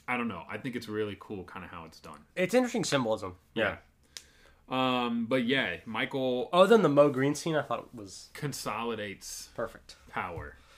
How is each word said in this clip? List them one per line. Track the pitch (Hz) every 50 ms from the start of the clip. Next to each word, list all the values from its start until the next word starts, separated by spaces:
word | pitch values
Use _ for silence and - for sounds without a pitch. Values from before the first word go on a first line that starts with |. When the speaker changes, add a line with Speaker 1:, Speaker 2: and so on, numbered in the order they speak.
| -
Speaker 1:
I | - 123
don't | 123 117 113
know. | 95 82 - -
I | 101 107
think | - 131 117
it's | 117 113 110
really | 107 107 107 104 98 -
cool | - - 107 95
kinda | 87 - - 95 90
how | 87 90 85 82
it's | 80 - -
done. | - 82 76 - - _ -
Speaker 2:
It's | 175 185 175 240
interesting | 254 254 233 - 220 156
symbolism. | - 143 135 120 110 107 92 98 92 87 - _ _ -
Yeah. | 117 107 98 85 - - _ _ _ _ _ _ - - - _ - - - - _ _ -
Speaker 1:
Yeah. | 131 131 131 127 127 123 120
Um, | 120 117 117 113
but | 110 131 131 117
yeah, | 117 135 135 117 92 85 - -
Michael | 120 107 113 131 - - 135 131 127 123 127 120 -
Speaker 2:
Other | 175 180 190 190
than | 233 220
the | 175 147
Mo | 143 143 147 147
Green | 127 131 135 143 147
scene, | - - 170 156
I | 147
thought | 127 - 120 107
it | - -
was | - 113 101 95 - - - -
Speaker 1:
consolidates | - - 151 143 - - - 127 104 110 117 117 113 104 104 101 98 - - - - - - - -
Speaker 2:
perfect. | - 113 - - - - - - - - -
Speaker 1:
power. | - 113 98 90 85 78 71 73 - - - - -